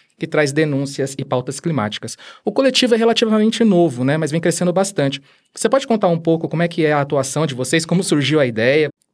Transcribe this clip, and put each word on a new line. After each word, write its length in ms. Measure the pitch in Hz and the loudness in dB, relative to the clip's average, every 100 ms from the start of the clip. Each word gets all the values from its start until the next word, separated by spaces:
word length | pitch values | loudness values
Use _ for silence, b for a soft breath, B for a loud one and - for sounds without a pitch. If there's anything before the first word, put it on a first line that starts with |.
| b _ | b _
que 120 | 160 | -4
traz 240 | 151 147 | 0 0
denúncias 640 | 143 156 139 139 139 139 - | 0 0 -2 -4 -4 -6 -6
e 60 | |
pautas 340 | 135 127 127 131 | -4 -4 -4 -6
climáticas. 580 | 170 151 107 107 113 - B B | -4 -2 -4 -6 -12 -14 B B
O 80 | - | -6
coletivo 420 | 208 269 262 254 | 0 2 2 2
é 40 | 226 | 2
relativamente 680 | 226 226 226 214 214 220 | 2 2 2 2 2 2
novo, 400 | 226 180 170 123 | 2 4 2 2
né? 120 | 127 156 | -2 0
Mas 140 | 160 | -2
vem 100 | 160 | 0
crescendo 320 | 175 165 180 | 0 0 0
bastante. 480 | 175 196 - 139 135 b b b | 0 -2 0 -2 -2 b b b
Você 160 | - - | -6 0
pode 200 | - - | 0 0
contar 180 | 226 202 | 0 2
um 120 | 170 | 0
pouco 300 | 165 165 160 | 0 0 0
como 140 | 156 | -2
é 60 | 170 | -2
que 160 | 170 156 | 0 2
é 60 | |
a 80 | 147 | 2
atuação 460 | 143 143 135 - 156 | 0 0 -2 -2 -2
de 60 | 123 | -2
vocês, 280 | 127 165 | -2 -2
como 200 | 160 175 | 0 -2
surgiu 340 | 185 151 135 151 | 2 0 2 2
a 80 | 131 | 2
ideia? 440 | 110 117 143 147 - _ | 2 2 2 0 -4 _